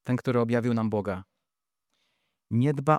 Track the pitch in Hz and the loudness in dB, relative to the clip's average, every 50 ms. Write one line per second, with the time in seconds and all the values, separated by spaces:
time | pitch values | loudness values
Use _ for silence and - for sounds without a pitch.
0 | _ - 127 120 - 135 120 120 117 113 120 120 113 123 117 113 110 107 104 107 | _ -4 -4 -2 0 0 0 0 0 0 0 0 0 0 0 0 0 0 -2 -2
1 | 95 104 95 92 98 - _ _ _ _ _ _ _ _ _ _ _ _ _ _ | -2 -4 -6 -8 -10 -14 _ _ _ _ _ _ _ _ _ _ _ _ _ _
2 | _ _ _ _ _ _ _ _ _ _ 113 117 123 147 147 139 139 156 151 | _ _ _ _ _ _ _ _ _ _ 0 0 2 0 0 0 0 0 0